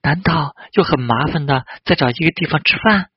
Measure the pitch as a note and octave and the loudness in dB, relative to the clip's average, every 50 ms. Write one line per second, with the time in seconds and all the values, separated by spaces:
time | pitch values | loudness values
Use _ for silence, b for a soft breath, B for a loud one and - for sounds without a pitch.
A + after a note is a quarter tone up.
0 | - C3+ D3+ F3+ F#3+ - E3 E3 D3 C#3+ B B B B - - F3 - E3 C#3 | 0 -2 -2 0 0 -2 0 0 -4 -6 B B B B 0 0 2 2 0 -2
1 | B2 A#2 A2+ A#2 C#3 D#3+ - E3 C#3+ C#3 C#3 C3 B2 B B B B - F3 - | 2 0 0 0 0 0 -2 -2 -2 0 -2 -2 -2 B B B B -2 0 2
2 | C#3 B2 A#2+ - E3 E3 - - E3+ - - D3+ - - - - - A3 G#3+ G3 | 2 0 0 0 0 -2 0 0 -4 -2 -2 -2 0 0 -2 2 2 2 2 2
3 | F3+ _ _ | 0 _ _